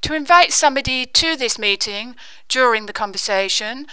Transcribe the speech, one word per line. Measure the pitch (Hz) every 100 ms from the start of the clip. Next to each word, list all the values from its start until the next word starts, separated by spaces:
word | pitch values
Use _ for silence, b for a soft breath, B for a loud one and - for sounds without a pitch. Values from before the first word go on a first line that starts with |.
To | -
invite | 311 285 349 359
somebody | - 302 269 269 262 254
to | - 330 320
this | 240 -
meeting | 214 202 214 202 233 247 B B B
during | 262 254 220 208
the |
conversation, | 202 208 196 - 196 196 - 214 254 294